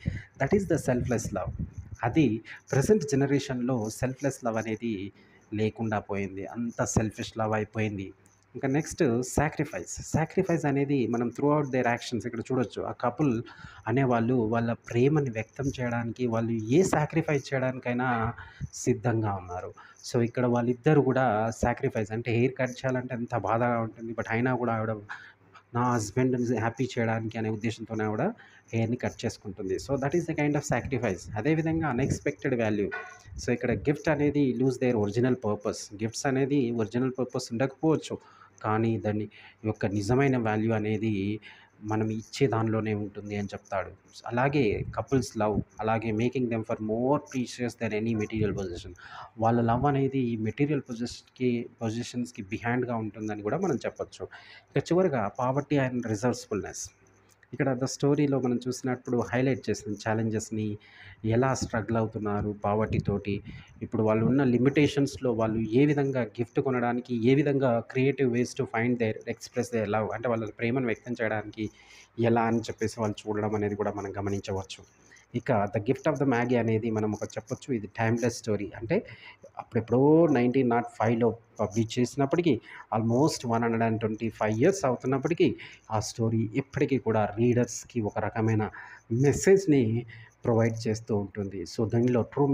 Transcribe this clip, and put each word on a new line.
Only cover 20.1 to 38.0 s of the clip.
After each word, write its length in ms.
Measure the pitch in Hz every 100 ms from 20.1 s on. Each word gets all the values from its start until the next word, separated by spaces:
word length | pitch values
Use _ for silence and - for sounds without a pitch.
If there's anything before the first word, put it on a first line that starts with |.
| 120
ఇక్కడ 240 | 117 131 123
వాళ్ళిద్దరు 560 | 120 120 123 151 147
కూడా 500 | 131 127 127 104 113 -
సాక్రిఫైస్ 480 | 120 120 135 113 104
అంటే 200 | 110 120
హెయిర్ 220 | 113 127 131
కట్ 120 | 127
చేయాలంటే 460 | - 131 127 127 120
ఎంత 200 | 120 117
బాధగా 440 | 98 113 120 117
ఉంటుంది. 340 | 110 117 113
But 120 | 113 107
అయినా 260 | 113 127 123
కూడా 180 | 120
ఆవిడ 180 | 113 110 107 104 - - - _ - _ 120
నా 80 | 123
హస్బెండ్‌ని 640 | 120 98 127 127 123 120 117
హ్యాపీ 320 | 113 - 127 123
చేయడానికి 380 | 113 113 113 113
అనే 120 | 110
ఉద్దేశంతోనే 540 | 110 113 113 113 110
ఆవిడ 180 | 107 107 185 - - - _
హెయిర్‌ని 240 | 113 113 120
కట్ 280 | 107 - 117
చేసుకుంటుంది. 500 | - 104 95 95 90
So 160 | - 135
that 180 | 143
is 100 | 175
the 120 | 165 151
kind 140 | 147 147
of 100 | -
sacrifice. 500 | 123 - 120 117 90 - 107
అదేవిధంగా 500 | 127 160 160 160 156
అన్‌ఎక్స్‌పెక్టెడ్ 760 | 120 139 - - - 147 120
వాల్యూ. 280 | 110 104 92 - - - - -
So 140 | -
ఇక్కడ 200 | 120 123
గిఫ్ట్ 380 | 104 143 147 165
అనేది 460 | 143 147 147 135 117
lose 160 | 131 123
their 120 | 123 113
original 400 | 104 113 127 123 107
purpose. 340 | 104 107 90 - 101
గిఫ్ట్స్ 220 | 110 - 139
అనేది 460 | 131 135 143 117
ఒరిజినల్ 400 | 117 107 123 131 131
పర్పస్ 320 | 123 127 -
ఉండకపోవచ్చు, 640 | 117 135 - 160 151